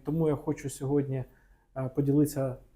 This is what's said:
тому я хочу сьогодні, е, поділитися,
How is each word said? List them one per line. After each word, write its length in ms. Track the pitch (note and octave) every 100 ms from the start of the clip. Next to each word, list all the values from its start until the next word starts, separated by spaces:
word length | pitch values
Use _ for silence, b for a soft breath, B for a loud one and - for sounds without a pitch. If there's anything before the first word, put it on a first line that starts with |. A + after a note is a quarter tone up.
| D3
тому 220 | D#3+ D#3
я 80 | C#3
хочу 340 | - D3 C#3
сьогодні, 540 | - C3+ C#3+ C3+ C3 B2 _ _ _ _ C3+
е, 120 | C3 D3
поділитися, 600 | C#3 C#3+ D3 C#3 C3+ A#2+ -